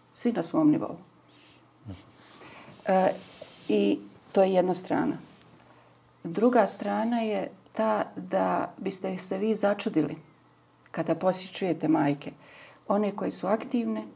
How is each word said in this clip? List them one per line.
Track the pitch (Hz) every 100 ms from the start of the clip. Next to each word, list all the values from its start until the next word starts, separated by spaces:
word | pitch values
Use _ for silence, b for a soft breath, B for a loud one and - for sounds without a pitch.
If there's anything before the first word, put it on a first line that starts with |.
| _
Svi | - 240
na | 214
svom | 170 160 151
nivou. | - - - - _ b b b b - _ - 92 - B B B B B B B -
E, | 190 185 - - - - - -
i | 208 202 - - - -
to | 202
je | 190
jedna | 185 180
strana. | 175 - - 165 - - - - - b b b _ _ _
Druga | 170 170 240 240 196
strana | - 202 208 226 240
je | 220 202 - - -
ta | - 220 208 - -
da | 185 190 185 180 - -
biste | 190 190 190 185
se | - 190
vi | 214
začudili | 202 202 208 214 160 147 156 - _ _ _ _ _ _
kada | - 165
posjećujete | 160 185 185 - - 190 156 156
majke, | 156 151 143 - - B B B B -
one | 202 208 202
koje | 185
su | - 180
aktivne, | 220 - 240 226 214 220